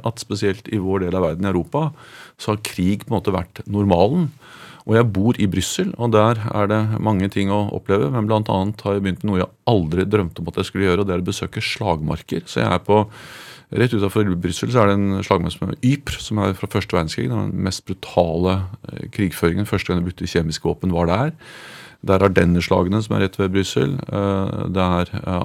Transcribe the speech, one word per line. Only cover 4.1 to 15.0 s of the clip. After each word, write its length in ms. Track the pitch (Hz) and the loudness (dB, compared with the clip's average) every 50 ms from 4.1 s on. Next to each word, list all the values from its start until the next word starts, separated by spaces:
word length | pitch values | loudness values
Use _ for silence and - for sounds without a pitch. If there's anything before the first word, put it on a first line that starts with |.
| 151 185 165 135 - - - - - - - - - - - | 4 2 0 0 -4 -10 -20 -20 -20 -20 -20 -20 -20 -12 -2
Og 140 | - 110 113 | 2 4 4
jeg 100 | 120 113 92 | 4 4 2
bor 240 | 95 101 120 - - | 2 2 2 2 2
i 80 | 104 98 | 2 0
Brussel, 460 | 90 92 - - - - 92 101 - | 0 0 -2 -2 -2 -2 -4 -4 -2
og 160 | - 120 117 | -2 -2 4
der 320 | 110 107 107 113 120 110 107 | 4 6 6 6 2 0 -4
er 240 | - - 104 104 101 | -4 -2 0 0 2
det 140 | 107 107 110 107 107 - | 2 2 2 0 0 0
mange 320 | - 107 107 92 95 101 | 0 0 2 2 0 0
ting 160 | - 98 98 98 | 0 -2 0 0
å 220 | 101 104 104 101 | 0 0 0 -2
oppleve, 400 | - - - - 98 104 135 143 | -4 -6 -2 0 2 2 2 0
men 160 | 131 117 107 107 | 0 0 0 2
blant 240 | 110 107 107 110 | 0 0 2 0
annet 320 | 107 95 95 104 104 - - | 0 0 0 -2 -4 -4 -4
har 140 | 104 101 101 | -2 -2 0
jeg 80 | 98 95 | 0 -2
begynt 160 | 90 - - | -4 -2 -2
noe 160 | 104 98 92 | -2 0 0
jeg 120 | 90 - _ _ - | 0 -2 _ _ 0
aldri 400 | 127 117 98 82 76 85 90 95 | 2 2 2 2 0 0 0 0
drømte 400 | 101 107 104 92 80 - - 85 | 2 2 0 0 -2 -6 -8 -10
om 80 | - | -8
at 80 | - 92 | -4 -4
jeg 80 | 95 - | -4 -4
skulle 220 | - 92 98 95 | -2 0 2 2
gjøre, 100 | 87 95 | 2 2
og 80 | 101 98 | 0 0
det 80 | 90 | -2
er 80 | 90 90 | -2 -2
å 60 | 98 | -4
besøke 320 | 101 - 92 85 - 113 - | -4 -6 -6 -8 -6 -6 -6
slagmarker. 800 | - - - 110 98 82 78 78 76 76 80 - - - 87 - | -6 -6 -4 -2 -2 -2 -2 -2 -4 -4 -4 -6 -6 -6 -6 -6
Så 160 | - - - | -4 -2 0
jeg 80 | 113 107 | 0 2
er 160 | 90 90 - | 0 0 2
på 220 | - 104 107 104 107 - - - - - - - - - - - - | 2 2 2 2 0 -6 -20 -20 -20 -20 -20 -20 -20 -20 -20 -14 -6
rett 220 | - 107 120 123 120 | 0 0 0 2 2
utenfor 340 | 101 101 98 - 107 107 98 90 | 0 0 0 2 2 2 2 0
Brussel 340 | 87 90 87 - - - 117 | -2 -2 -4 -4 -2 -4 0
så 120 | 120 123 | 2 4
er 80 | 104 101 | 4 4
det 60 | 101 | 4
en 240 | 101 | 2